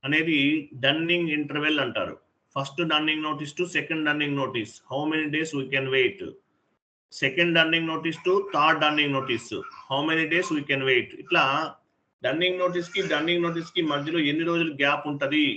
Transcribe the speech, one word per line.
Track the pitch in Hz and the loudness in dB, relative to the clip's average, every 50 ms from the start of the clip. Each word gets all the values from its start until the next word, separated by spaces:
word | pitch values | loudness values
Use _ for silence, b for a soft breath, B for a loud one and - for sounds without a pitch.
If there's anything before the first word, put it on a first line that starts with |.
| - | -2
అనేది | 135 151 156 170 165 156 143 139 143 151 160 147 - - 127 120 | 0 0 2 2 2 2 2 4 2 2 0 -2 -8 -8 0 0
డన్నింగ్ | 139 147 160 165 170 175 175 170 160 147 | 2 2 2 2 0 0 0 2 0 0
ఇంటర్వెల్ | 147 147 139 143 147 147 156 156 147 135 | -2 -2 -2 -2 0 0 2 2 0 0
అంటారు. | 120 107 110 92 76 - - _ _ _ _ _ _ _ | -2 -2 -4 -4 -4 -6 -12 _ _ _ _ _ _ _
ఫస్ట్ | 139 139 139 - - 170 160 156 | -6 -6 -4 -4 -4 -2 0 0
డన్నింగ్ | 151 156 156 156 156 151 | 0 2 0 -2 -2 -2
notice | 151 151 143 151 143 - | -4 -4 -4 -6 -10 -4
to | - 180 175 - | -6 -6 -2 -2
second | 156 - - 165 160 156 | -4 -2 -2 -4 -2 0
dunning | 151 147 147 147 143 143 139 | 0 0 0 0 -2 0 -2
notice, | 135 120 120 120 107 101 - - _ - | -2 -2 -2 -6 -6 -6 -10 -20 _ -8
how | 127 139 151 156 | -6 -4 -2 0
many | 156 156 156 151 143 | 0 0 -2 -2 -2
days | 156 160 156 147 139 | -2 -2 -2 -4 -6
we | 131 - 139 | -4 -2 -2
can | 135 135 131 131 | -2 0 2 2
wait? | 131 127 120 - - 92 73 - - _ _ _ _ _ _ _ _ _ _ _ _ _ _ - - | 2 2 2 0 -4 -12 -12 -12 -16 _ _ _ _ _ _ _ _ _ _ _ _ _ _ -8 -2
Second | - 135 131 175 170 175 165 | -2 -2 2 2 2 4 6
dunning | 165 160 160 165 165 165 165 | 4 4 4 4 0 0 -2
notice | 160 151 156 165 160 - - | -4 -4 -4 -4 -6 -2 0
to | 180 190 196 196 - - | 2 2 2 2 0 0
third | 147 147 160 160 151 151 | 2 4 4 4 4 2
dunning | 151 151 151 147 143 139 | 2 4 2 2 2 0
notice, | 135 135 135 120 113 - - 107 92 - - - - - - | -2 0 0 -2 -4 -2 -6 -8 -8 -8 -10 -16 -18 -8 -4
how | 135 139 147 160 | -2 -2 0 0
many | 160 160 160 151 165 | 0 0 0 2 0
days | 175 180 - 160 | 0 0 0 -2
we | 147 139 - | -2 0 0
can | 139 135 135 135 | -2 0 2 4
wait? | 127 123 110 - - - - | 2 2 2 -2 -12 -16 -6
ఇట్లా | - 175 165 147 131 135 151 160 143 - _ _ _ _ _ _ _ _ _ - | 0 2 4 4 4 2 0 -2 -4 -8 _ _ _ _ _ _ _ _ _ -2
డన్నింగ్ | 123 139 160 175 185 180 180 180 | -2 0 2 0 0 0 2 0
నోటీస్ | 180 175 175 170 - - | 0 0 -2 -4 -4 -4
కి | 196 175 165 151 | -4 -2 0 0
డన్నింగ్ | 147 156 170 175 175 170 | 0 0 0 0 0 0
నోటీస్ | 170 165 165 165 - _ | 0 -2 -4 -8 -4 _
కి | 156 160 151 143 | -2 0 0 0
మధ్యలో | 143 143 156 165 170 151 143 | -2 -2 -2 0 0 0 0
ఎన్ని | 147 160 165 170 | 0 0 0 0
రోజులు | 170 170 165 160 147 131 143 | 0 0 0 -2 0 0 2
గ్యాప్ | 143 147 147 - 147 143 | 2 2 0 -2 -6 -4
ఉంటది | 143 143 135 147 151 147 135 107 | -2 -2 0 2 2 2 2 0